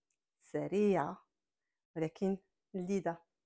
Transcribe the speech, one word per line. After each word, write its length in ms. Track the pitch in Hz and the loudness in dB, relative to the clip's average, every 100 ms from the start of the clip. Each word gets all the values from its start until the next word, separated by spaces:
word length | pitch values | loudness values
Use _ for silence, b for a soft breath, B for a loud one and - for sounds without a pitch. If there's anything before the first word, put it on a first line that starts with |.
| _ _ _ _ | _ _ _ _
سريعة 880 | - 147 147 196 208 180 147 196 _ _ _ _ _ _ _ 165 | -8 -4 -2 2 4 4 0 -6 _ _ _ _ _ _ _ -4
ولكن 420 | 156 - 190 190 _ _ _ | -4 0 -2 -2 _ _ _
لذيذة. 440 | 190 180 196 170 170 _ _ | -8 -2 -2 -2 -6 _ _